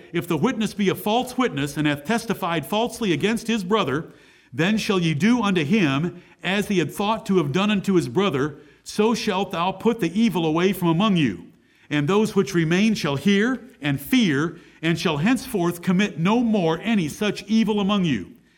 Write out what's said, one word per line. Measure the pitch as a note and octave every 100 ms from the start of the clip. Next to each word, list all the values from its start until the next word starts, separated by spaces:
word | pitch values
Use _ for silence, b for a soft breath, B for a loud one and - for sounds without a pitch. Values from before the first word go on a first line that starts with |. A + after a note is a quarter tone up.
| B
if | E3+ -
the | D#3+
witness | G#3 C4 G#3+ -
be | F#3+
a | F#3
false | G#3+ A3+ B3 -
witness, | B3 C#3 C#3+ D3
and | D3+
hath | D3 D3
testified | A3+ A3+ F#3 F#3 E3 C#3+
falsely | G#3 A#3 A#3 A3
against | D#3 G3 A#3 -
his | A3+ F3+
brother, | G#3+ D#3 C3+ E3+ B B B B
then | B2 F3 A3
shall | - G3
ye | E3+
do | D3+ G3 B3
unto | G3+ F3+ C#3
him | A3 D#3 C3+ E3+ B B B
as | F3 G3 G3+
he | G3
had | D3+
thought | - G#3 A3 A3
to | F#3+
have | D3
done | E3+ G#3
unto | G#3 G3 F#3
his | C3
brother, | A#2+ G3 C#3 D3 D3 B B
so | - - G#3+
shalt | A3 - F#3 G3
thou | E3 F3+
put | F#3 A3 A3+
the | E3 F#3
evil | A#3 F3+ E3
away | D#3+ F#3+
from | F#3 F3
among | E3 A3 F3+
you. | C3 F2 - b b b -
And | D3 C#3+
those | G3+ A3 G3+
which | F#3+ E3+
remain | D#3 F3 A3 G#3+
shall | D#3+ C#3
hear | G3+ G3 A3+ B3+ B B
and | D3 C#3
fear, | - B3+ G#3 C3+ E3 B B B
and | D#3+ E3+
shall | F#3 D3
henceforth | F#3 C4 - G3+ E3+ E3+
commit | - F#3 G#3 D3
no | E3+ A#3
more | A#3 G#3+ E3 D#3+
any | F#3 A3+ D3+
such | - G#3 G3 -
evil | A3 G#3 G#3
among | G3 G#3 F3
you. | A2+ E2+ - b